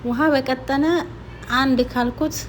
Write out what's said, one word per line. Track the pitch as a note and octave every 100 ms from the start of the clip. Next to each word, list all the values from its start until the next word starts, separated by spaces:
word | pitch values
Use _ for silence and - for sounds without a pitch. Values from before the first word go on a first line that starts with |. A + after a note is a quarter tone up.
ውሃ | A#3+ A#3+ D#4
በቀጠነ | C#4+ C4 C4 - C#4 D#4 F4 - - - - -
አንድ | B3 C4+ B3 B3
ካልኩት | B3 A#3+ A#3+ D#4 -